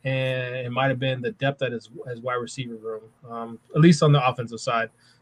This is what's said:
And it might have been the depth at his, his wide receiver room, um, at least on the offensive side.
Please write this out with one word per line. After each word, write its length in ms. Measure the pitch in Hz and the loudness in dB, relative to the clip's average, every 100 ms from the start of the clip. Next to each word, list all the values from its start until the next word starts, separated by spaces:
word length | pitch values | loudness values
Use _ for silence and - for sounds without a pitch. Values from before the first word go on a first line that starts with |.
| 131 | -4
And 580 | 131 131 127 123 127 123 | -2 -2 -2 -4 -6 -4
it 40 | |
might 160 | 123 135 | 0 2
have 120 | 127 | 2
been 220 | 135 131 | 0 -2
the 100 | 120 | -4
depth 300 | 110 135 139 | -2 -2 0
at 120 | 127 | -4
his, 160 | 117 - 120 131 | -4 -10 -14 -12
his 140 | 120 | -8
wide 140 | 123 123 | -4 -4
receiver 400 | 117 - 123 113 | -4 -8 -10 -8
room, 260 | 110 110 113 _ 120 | -10 -10 -12 _ -14
um, 300 | 117 117 117 _ 156 | -12 -10 -14 _ 6
at 60 | |
least 220 | 165 156 | 6 8
on 80 | 156 | 6
the 120 | 143 127 | 4 4
offensive 340 | 123 117 117 | -2 -8 -6
side. 300 | - 117 113 _ _ _ | -2 -2 -2 _ _ _